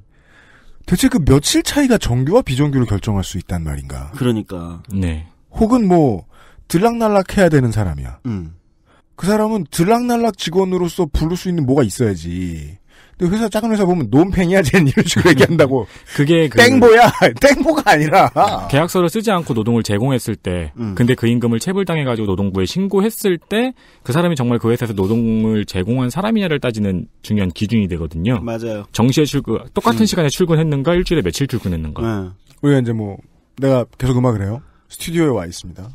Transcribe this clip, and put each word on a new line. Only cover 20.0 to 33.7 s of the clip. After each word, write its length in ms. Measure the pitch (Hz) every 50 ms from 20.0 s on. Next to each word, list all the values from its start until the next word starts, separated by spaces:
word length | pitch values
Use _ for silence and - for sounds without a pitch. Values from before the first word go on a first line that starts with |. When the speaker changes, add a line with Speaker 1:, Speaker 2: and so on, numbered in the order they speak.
| 120 139 131 117 - 120 101
Speaker 3:
때, 360 | - - 95 90 87 82 76 - 117
Speaker 2:
음. 160 | 117 104 95
Speaker 3:
근데 220 | - - 127 127
그 100 | - 117
임금을 320 | 117 120 123 120 117 117 113
체불당해가지고 680 | - 185 196 202 196 175 165 156 139 127 117 110 107 98
노동부에 360 | 92 92 98 98 90 95 92
신고했을 720 | - - 180 196 196 196 196 196 226 - - - 196 175 165
때 340 | _ - 202 220 247 262 247 _ _ _ _ _ -
그 80 | -
사람이 240 | 123 165 175 175 165
정말 240 | 135 123 120 120 110
그 100 | - 113
회사에서 220 | 120 - 123 110
노동을 720 | 107 95 95 98 113 120 117 113 110 110 110 110 110 104 101
제공한 440 | - - 95 92 110 123 131 127 123
사람이냐를 500 | - 165 190 220 226 214 196 165 151 135
따지는 480 | - 127 110 110 104 98 92 87 - - _ _
중요한 280 | - - 107 101 95 90
기준이 380 | - - 110 95 120 110 101 85
되거든요. 500 | 90 80 82 76 - 80 87 120 127 101
Speaker 2:
맞아요. 440 | 92 113 113 113 117 113 110 104 101 -
Speaker 3:
정시에 320 | - - 113 131 120 151 151
출근, 340 | 135 - 139 - 117 110 - - - -
똑같은 280 | 202 - 233 226 220
Speaker 2:
음. 40 | 220
Speaker 3:
시간에 220 | 196 202 180 156 139
출근했는가, 680 | - - 185 165 165 151 160 156 143 139 135 165 175
일주일에 260 | 180 180 - 175 151
며칠 260 | 98 85 - - 139 131
출근했는가. 540 | 127 117 - 95 87 80 78 76 76 - 113 113 107 98
Speaker 2:
네. 60 | 95 92 95 - _ _ _ _
Speaker 1:
왜 160 | - 143 139 135
이제 140 | 123 117
뭐 240 | 117 110 104 101 95 - - _ _ _ _ _ _
내가 280 | - 135 135